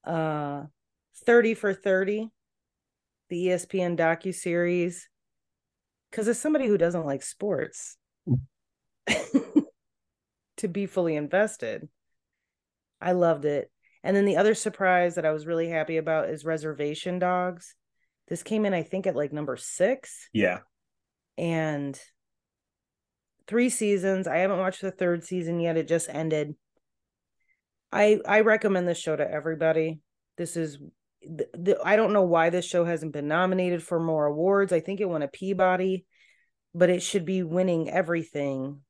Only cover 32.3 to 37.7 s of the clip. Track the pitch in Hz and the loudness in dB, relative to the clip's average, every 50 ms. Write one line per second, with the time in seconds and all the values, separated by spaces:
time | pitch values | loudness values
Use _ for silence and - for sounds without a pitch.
32.3 | 170 165 165 170 170 180 175 - - 175 170 170 170 156 156 160 143 151 143 147 | 4 4 4 4 2 0 -2 0 0 0 0 0 -2 -4 -4 -6 -6 -6 -2 0
33.3 | 151 170 185 185 185 185 180 180 175 165 160 - 175 165 165 165 160 156 147 147 | 2 2 2 2 2 0 0 0 -2 -4 -4 -2 -2 -2 0 0 0 2 0 0
34.3 | 147 151 170 190 196 196 196 190 185 160 - - 202 185 208 185 170 151 147 139 | 0 2 2 4 4 4 2 2 2 0 0 -2 -4 -4 -2 -2 -2 -2 -4 -4
35.3 | - - 190 190 196 180 190 185 185 180 185 190 185 185 - _ _ _ _ _ | -6 -8 -4 -4 0 2 4 2 4 2 0 -2 -2 -4 -6 _ _ _ _ _
36.3 | _ _ _ _ _ _ _ _ _ 170 180 175 180 180 - - - 202 165 156 | _ _ _ _ _ _ _ _ _ 4 4 4 4 2 -2 -2 -2 -2 -2 0
37.3 | 190 185 180 156 165 180 185 185 | -2 -2 -2 0 0 0 2 2